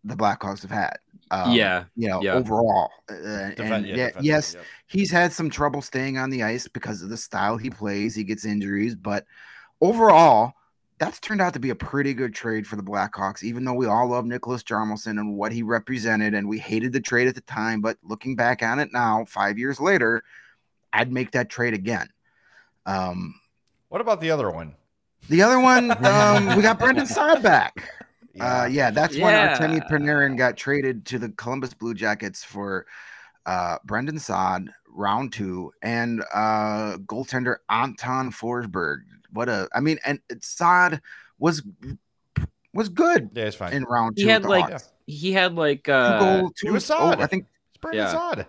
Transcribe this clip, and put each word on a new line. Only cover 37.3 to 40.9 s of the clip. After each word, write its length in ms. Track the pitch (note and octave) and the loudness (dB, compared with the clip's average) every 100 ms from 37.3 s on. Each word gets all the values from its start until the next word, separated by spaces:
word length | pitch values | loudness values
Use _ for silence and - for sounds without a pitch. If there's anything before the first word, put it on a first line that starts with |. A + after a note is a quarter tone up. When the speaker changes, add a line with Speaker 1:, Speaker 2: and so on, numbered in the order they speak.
| C3 B2 A#2+ _ | -4 -4 -6 _
Speaker 1:
Anton 640 | G#2+ C3 A2 B2+ C3 C3 | -2 -2 -6 -6 -4 -6
Forsberg. 680 | G#2+ A2+ A#2+ A#2 F#2 D#2+ C#2+ G1+ - _ | -8 -6 -6 -6 -4 -4 -6 -10 -20 _
What 180 | G#2 B2 | -6 -2
a, 180 | G#2+ F#2 | -2 -2
I 60 | - | 0
mean, 180 | D3 D#3+ - | 0 0 -2
and 140 | C#3+ _ A#2+ | -6 _ -12
Saad 600 | - - E3+ F3+ F3+ | -10 0 4 4 4